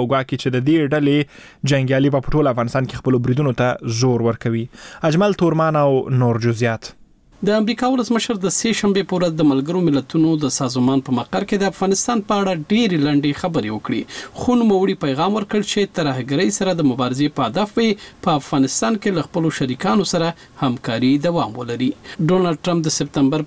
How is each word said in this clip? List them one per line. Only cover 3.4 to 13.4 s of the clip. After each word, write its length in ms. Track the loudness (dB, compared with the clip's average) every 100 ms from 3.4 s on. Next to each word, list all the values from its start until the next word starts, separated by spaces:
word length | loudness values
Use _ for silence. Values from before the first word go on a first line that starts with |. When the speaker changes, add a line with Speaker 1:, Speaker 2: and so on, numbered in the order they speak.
| 0 0
Speaker 1:
ته 340 | 0 -2 -4 -2
زور 220 | 2 2 0
ورکوي. 340 | -2 -2 -4 -4 -12 -20 -4 0
اجمل 260 | 2 2 2
تورمان 380 | 0 2 2 2
او 80 | 2 2 2 2
نور 180 | 2 2 0
جزئیات. 460 | 0 0 -2 -8 -20 -20 _ _ -6 0
Speaker 2:
د 100 | 0
امریکا 280 | 0 0 0
ولسمشر 460 | 0 0 0 -2 -2
د 100 | -2 -2
سه 200 | -2 0
شنبې 320 | 2 0 0
په 80 | 0
ورځ 160 | 0 2
د 80 | 2
ملګرو 320 | 2 0 0 2
ملتونو 420 | 2 0 2 2 2
د 100 | 0
سازمان 480 | -2 -2 2 2 2 0
په 80 | -2
مقر 280 | -2 -4 -2
کې 80 | 0
د 100 | 0
افغانستان 480 | 0 0 0 0 -2 0
په 80 | 0
اړه 100 | 0 -2 0
ډېرې 300 | 2 2 2 2
لنډې 340 | 2 0 -2